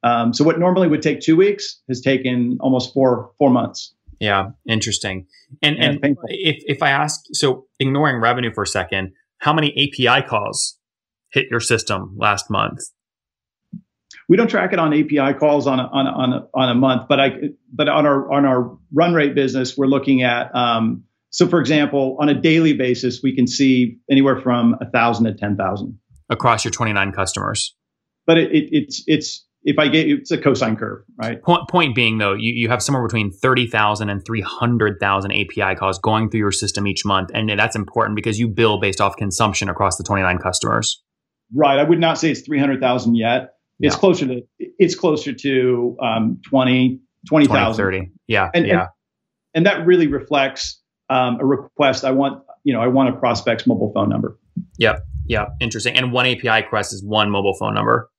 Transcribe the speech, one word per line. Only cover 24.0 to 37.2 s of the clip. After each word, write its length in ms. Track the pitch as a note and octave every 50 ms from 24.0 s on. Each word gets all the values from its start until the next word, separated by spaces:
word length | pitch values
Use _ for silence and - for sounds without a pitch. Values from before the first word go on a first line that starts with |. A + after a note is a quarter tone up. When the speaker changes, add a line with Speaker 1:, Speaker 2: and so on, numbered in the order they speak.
| _ -
Speaker 1:
anywhere 300 | C#3 C3+ C3+ C#3 B2+ -
from 340 | - B2+ B2 A#2+ A#2 A#2 A#2 -
a 80 | - -
thousand 360 | - A#2+ A#2 A#2 A2+ G#2+ A#2
to 80 | A2 G2+
ten 220 | - G#2 G#2 G2+
thousand. 440 | F#2+ G2 F#2 F#2+ G#2 - - - - _ _ _ - _ _
Speaker 2:
Across 360 | A#2+ A2 - B2 A#2 A2 -
your 60 | A#2
twenty-nine 420 | A2 - A#2 A2 G#2 G2+ G2 G2 F#2+
customers. 640 | G2 F#2+ F#2 - G2+ G2 G2 G#2+ - - - _ _ _ _ _ _ _ _ _ _ _
Speaker 1:
But 100 | - E3
it, 140 | E3 D#3+ -
it, 180 | D3+ D#3 D#3 D3+
it's, 320 | D#3 D3 G#2+ - - - -
it's, 380 | - D#3+ D3+ - - - - _ _ _ _
if 160 | _ D3 D3
I 120 | D3+ D3+ C#3
get 180 | B2+ D#3+ D#3
you, 100 | D#3 C#3+
it's 140 | C#3 - -
a 60 | E3
cosine 400 | C3 - C#3+ B2+ A2 B2+ A2+ A2
curve, 260 | - A2 G#2 G2+ - _ _ _ -
right? 200 | A2 A2+ A#2 A#2
Speaker 2:
Point, 260 | - - F3 E3+ - -
point 260 | - F3+ E3 C#3+ A2+
being 220 | B2+ A#2+ A2+ A2
though, 160 | A2 G#2+ G2+ G2
you, 200 | G#2 A2 A#2 A#2+
you 160 | A#2 A#2 A2
have 120 | B2 A#2
somewhere 220 | - - C#3+ C3 A#2+
between 280 | A2 A#2+ A2+ G#2 G2+
thirty 360 | F#2 - - C3 B2+ B2+ B2
thousand 420 | A2+ - A2 G#2+ G#2 G#2 G#2 A2 G2+
and 140 | G2+ G2+ F#2+
three 180 | - A2+ A2
hundred 580 | F#2+ - - - A#2+ A#2+ A#2+ A2+ A2 G#2 F#2 F#2
thousand 320 | G2+ G2 G2 G2 F#2+ G2
A 140 | G2 G#2 G2+
P 160 | F#2 - G#2+
I 140 | G2+ F#2+ F#2+
calls 220 | F#2 G2 G2 F#2
going 320 | - - A2+ A2 A2 A2+ G#2+
through 100 | - A2+
your 120 | G#2 G2+
system 340 | G2 - - G2+ - G#2 G2+
each 180 | G2+ F#2+ - -
month. 280 | G2+ G2 F#2+